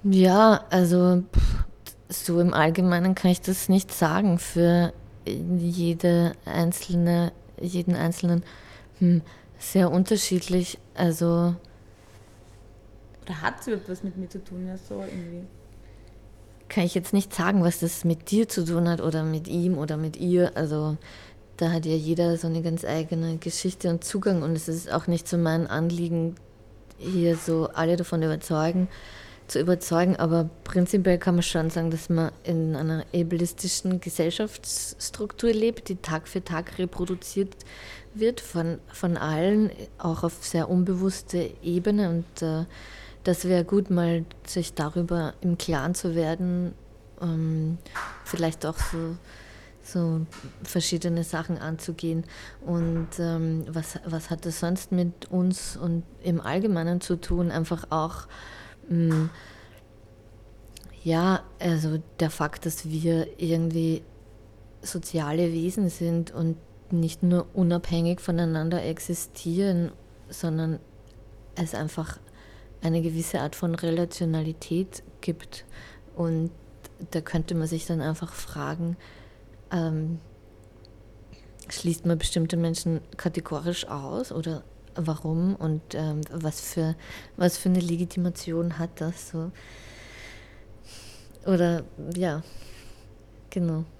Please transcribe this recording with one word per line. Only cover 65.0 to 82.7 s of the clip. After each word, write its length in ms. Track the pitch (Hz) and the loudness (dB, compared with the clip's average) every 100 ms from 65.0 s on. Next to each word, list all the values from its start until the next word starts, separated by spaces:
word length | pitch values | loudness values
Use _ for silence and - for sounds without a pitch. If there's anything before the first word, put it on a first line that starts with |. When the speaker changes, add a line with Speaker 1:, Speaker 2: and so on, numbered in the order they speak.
| - 165 147 160 170 | -4 -4 0 2 2
Speaker 1:
Wesen 380 | 165 170 202 185 | 2 -2 0 -2
sind 420 | - 170 170 165 | 0 0 0 -2
und 240 | - 165 160 - - - | -2 -2 -2 -10 -20 -2
nicht 320 | 170 165 - | 0 0 2
nur 260 | 180 175 170 | 2 2 0
unabhängig 680 | 196 175 175 - 165 170 175 | 0 2 2 0 0 2 0
voneinander 600 | - 170 170 160 160 170 | 0 0 2 0 0 0
existieren, 1080 | 110 165 - 170 - - 170 175 196 175 170 - - - - | -2 -6 -6 -6 -6 -8 -4 0 2 2 0 -6 -20 -20 -18
sondern 500 | - 165 160 160 160 - - - - - - - | -6 -2 0 0 -4 -8 -20 -20 -20 -20 -20 -14
es 200 | - 165 | -6 -4
einfach 420 | 110 151 - 160 - - - - - - - | -4 -6 -6 -8 -10 -18 -20 -20 -20 -20 -4
eine 200 | 165 165 | 0 0
gewisse 400 | 165 160 160 156 | 0 -2 -4 -4
Art 140 | 147 - | -4 -4
von 180 | 175 | -2
Relationalität 1300 | 165 170 165 170 - 165 160 160 160 - 170 190 - - - | -2 0 0 -2 -2 -2 0 -2 -6 -4 -4 -2 -8 -18 -8
gibt. 460 | - 165 - - - - - - - | -6 -6 -10 -16 -16 -18 -18 -20 -14
Und 360 | - 165 160 165 - - - - - 180 | -4 -2 0 -2 -6 -20 -20 -20 -16 -6
da 80 | 165 | -6
könnte 360 | 156 - - | -2 -2 -2
man 120 | 170 160 | -2 -2
sich 180 | 165 | -4
dann 140 | - 165 | -4 -2
einfach 300 | 147 156 170 | -2 -4 -8
fragen, 640 | - - 151 143 160 170 175 - - - - - - - | -10 -10 -8 -6 -4 -6 -6 -12 -20 -20 -20 -20 -20 -6
ähm, 480 | 175 165 156 156 165 - - - - - - - - - - - - - - - | -2 0 -2 -4 -6 -10 -20 -20 -20 -20 -20 -20 -20 -20 -20 -20 -20 -20 -20 -14
schließt 360 | - 170 165 | -4 -4 0
man 120 | 170 165 | 0 0
bestimmte 380 | - 170 165 | 0 0 0
Menschen 460 | 170 165 | 0 0